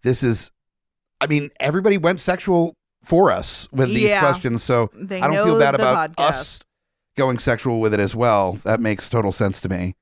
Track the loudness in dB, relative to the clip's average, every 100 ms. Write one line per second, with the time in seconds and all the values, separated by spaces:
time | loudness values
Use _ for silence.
0 | 0 0 0 -2 -6 _ _ _ _ _
1 | _ _ -2 0 -2 _ -2 0 2 2
2 | 0 -2 -4 -4 0 0 0 -6 _ _
3 | 0 4 4 2 -4 -12 -8 -2 0 2
4 | 2 2 2 0 -2 -4 0 0 0 -6
5 | -12 -2 0 2 2 4 4 4 2 0
6 | -2 0 -2 -2 -8 -16 _ _ _ _
7 | _ -2 -2 0 -2 -2 -2 0 0 2
8 | 0 0 2 2 0 -2 -2 0 0 -4
9 | -2 -2 -2 -2 -4 -2 -6 -4 -6 -8